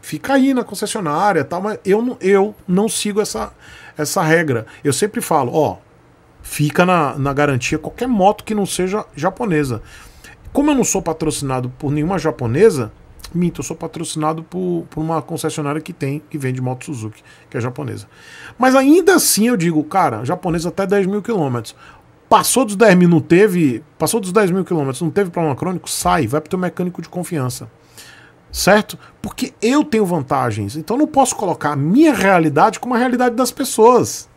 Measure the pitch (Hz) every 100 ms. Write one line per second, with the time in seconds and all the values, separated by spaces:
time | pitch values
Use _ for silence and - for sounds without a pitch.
0 | - 151 - 277 269 254 220 196 208 226
1 | 165 151 202 175 131 - 208 202 190 208
2 | 247 - 185 196 208 208 - 180 214 -
3 | 208 202 202 - - - - - - -
4 | 147 208 160 165 160 117 - - 147 131
5 | 208 233 - 160 139 165 131 90 _ _
6 | _ _ _ - - - 147 - 180 180
7 | 143 127 139 135 143 127 - 156 - -
8 | 254 226 190 208 - 214 185 - 185 208
9 | - 143 170 180 233 156 139 110 - -
10 | - - - - - 262 294 277 196 190
11 | 170 160 156 - 139 127 127 127 143 147
12 | 156 190 156 - 120 127 214 151 110 -
13 | - - - 170 175 156 143 165 165 165
14 | 160 160 151 160 160 180 180 170 165 -
15 | 160 160 - 160 160 160 143 151 151 170
16 | 135 147 - 156 131 127 127 127 - 131
17 | 107 - - - - 135 120 127 135 104
18 | 101 - - - - - 254 269 269 339
19 | 339 359 - - 233 240 170 156 156 190
20 | 160 110 120 269 180 165 175 170 196 202
21 | 185 208 190 220 143 120 107 - - -
22 | _ _ - 214 - 240 262 196 220 180
23 | 175 165 131 170 214 175 147 113 - -
24 | 156 233 185 196 196 185 175 170 135 131
25 | 170 196 190 175 160 123 180 180 - -
26 | 175 180 139 147 - 185 180 - 180 175
27 | 165 180 170 160 127 - 110 - _ -
28 | - - - _ _ - - 208 202 -
29 | - _ 202 - 254 - 220 285 302 220
30 | 190 170 131 139 123 107 101 147 - 247
31 | 302 269 254 - 190 - 147 147 147 233
32 | 320 214 190 180 160 143 208 - 240 240
33 | 254 240 247 233 247 - 262 - 220 247
34 | 120 - -